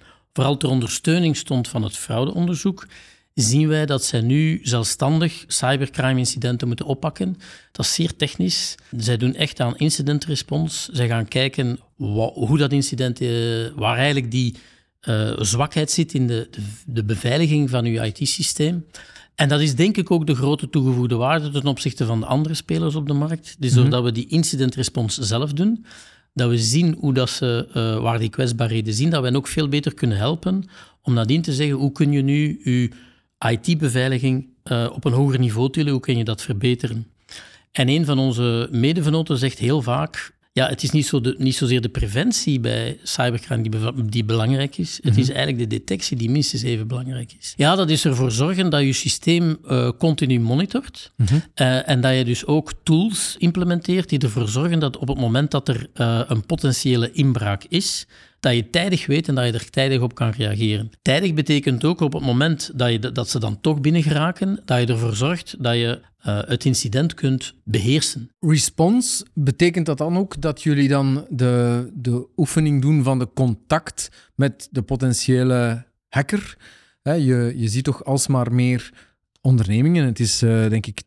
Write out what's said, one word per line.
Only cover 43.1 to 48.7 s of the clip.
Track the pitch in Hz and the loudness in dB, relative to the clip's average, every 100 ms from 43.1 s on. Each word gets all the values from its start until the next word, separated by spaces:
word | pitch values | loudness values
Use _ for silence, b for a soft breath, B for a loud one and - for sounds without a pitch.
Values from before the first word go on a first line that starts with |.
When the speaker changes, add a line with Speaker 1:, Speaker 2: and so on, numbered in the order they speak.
| - 123 117 - 117 | -2 0 -2 -4 -4
Speaker 1:
die | 110 | -2
beva-, | 107 110 131 110 | -2 -2 -2 -2
die | 117 107 | -2 0
belangrijk | 113 113 135 139 - | 0 2 0 -2 -4
is, | 165 - | -8 -2
het | 143 | 2
Speaker 2:
Mhm. | 107 | 4
Speaker 1:
is | 127 | 2
eigenlijk | 135 143 120 | 0 -2 -2
de | 117 113 | -2 -4
detectie | - - - 123 | -4 -4 -4 -2
die | 117 | 0
minstens | 143 135 117 | 2 0 -2
even | 127 113 110 | -2 -4 -4
belangrijk | 123 127 127 117 - | -6 -6 -8 -10 -14
is. | - - | -10 0
Ja, | 143 190 | 2 4
dat | 170 | 2
is | 156 160 | 2 2
ervoor | 123 131 | 2 0
zorgen | 110 151 190 | 2 0 0
dat | 185 | 0